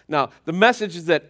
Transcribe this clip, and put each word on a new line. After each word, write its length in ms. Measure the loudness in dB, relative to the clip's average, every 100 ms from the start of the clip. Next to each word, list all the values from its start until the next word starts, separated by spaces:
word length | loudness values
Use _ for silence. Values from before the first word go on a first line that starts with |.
| -6
Now, 240 | -4 -4 _
the 80 | -10
message 420 | 2 2 2 -6
is 120 | -8 -2
that 200 | -2